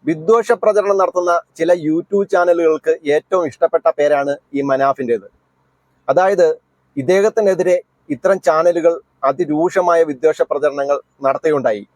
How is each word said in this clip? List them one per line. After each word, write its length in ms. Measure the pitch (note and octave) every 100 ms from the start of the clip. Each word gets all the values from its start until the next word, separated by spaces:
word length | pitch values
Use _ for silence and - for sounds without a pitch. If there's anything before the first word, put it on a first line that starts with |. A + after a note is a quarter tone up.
| D3
വിദ്വേഷ 460 | D#3+ E3 A3+ A3
പ്രചരണം 460 | A3+ G#3+ G#3 G3+ G3
നടത്തുന്ന 340 | F3+ F3+ F3 E3+ - -
ചില 160 | E3 F3+ D3+
YouTube 420 | D#3+ F#3 G3+ G3
ചാനലുകൾക്ക് 600 | F#3 F3 E3+ E3 D#3 D#3+ D#3+ D#3
ഏറ്റവും 300 | D3+ _ F#3+ D#3+
ഇഷ്ടപ്പെട്ട 400 | - E3 E3 E3 -
പേരാണ് 360 | D3 C#3+ C#3+ C#3+ _
ഈ 80 | C#3
മനാഫിൻ്റേത്. 640 | C#3 C3+ C#3 C3+ B2 A2+ F#2+ _ _ _ _ _ _ _ -
അതായത്, 380 | C#3 F#3+ G3 D#3+ D#3 _ _ _ -
ഇദ്ദേഹത്തിനെതിരെ 800 | C3+ F#3+ G#3+ A3 G3+ F3+ F#3 F3+ - _ _
ഇത്തരം 280 | C3+ - F#3+ -
ചാനലുകൾ 460 | D#3 E3+ E3+ E3 E3+ _ _ C3+
അതിരൂക്ഷമായ 760 | C#3+ D#3+ D3+ F3 F#3+ F3 E3+
വിദ്വേഷ 360 | D#3+ C3+ D#3 D#3 E3
പ്രചരണങ്ങൾ 480 | C#3+ D3 C#3 C#3 C#3+ _ _ C#3
നടത്തുകയുണ്ടായി. 580 | C#3 D#3+ D3 B2+ G#2+ G#2